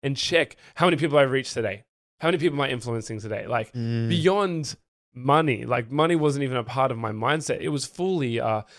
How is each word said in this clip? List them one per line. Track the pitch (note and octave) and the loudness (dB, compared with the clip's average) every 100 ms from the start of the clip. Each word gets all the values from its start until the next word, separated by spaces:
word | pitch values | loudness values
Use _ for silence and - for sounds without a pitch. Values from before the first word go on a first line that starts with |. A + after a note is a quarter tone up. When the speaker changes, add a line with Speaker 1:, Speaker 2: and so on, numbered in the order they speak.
Speaker 1:
and | C#3 C3+ | -6 -4
check | - E3+ C#3+ - - - | 0 0 0 -6 -14 0
how | F3 | 2
many | D#3 | 4
people | D#3 D3 | 2 4
I've | C3+ | 4
reached | C3+ B2+ | 2 -4
today. | B2 A2 G#2 _ _ _ - | -4 -4 -6 _ _ _ -4
How | D#3+ | 0
many | F3 | 2
people | E3 C#3+ | 2 0
am | |
I | C3+ | -2
influencing | B2+ A#2+ A#2 G#2+ A2 | -2 -4 -6 -6 -8
today? | G#2 G#2 G#2+ | -6 -8 -4
Like, | A#2+ G#2+ | -4 -4
Speaker 2:
Mm. | B2 A#2 A#2 A2+ | -6 -2 -2 0
Speaker 1:
beyond | D#3+ E3+ G3+ G3 E3 C#3+ - _ _ _ | 2 4 4 2 -2 -6 -10 _ _ _
money, | B2 C3 D3+ D#3 A2 A#2 | -4 2 4 4 0 -2
like, | B2 A#2 | -2 -2
money | C#3+ E3 E3+ | 0 2 4
wasn't | D3+ C#3 | 2 0
even | C3+ B2+ | -2 -2
a | |
part | A2+ B2 C3 | -2 0 0
of | A2+ | 0
my | A2+ | -6
mindset. | G#2+ A#2+ D#3 - - | -2 -2 0 -2 -4
It | D#3+ | -2
was | C#3+ - | -4 -6
fully, | - F#3+ F3+ B2+ A#2 | -4 -2 0 0 0
uh, | A#2 A2 - | 0 -2 -6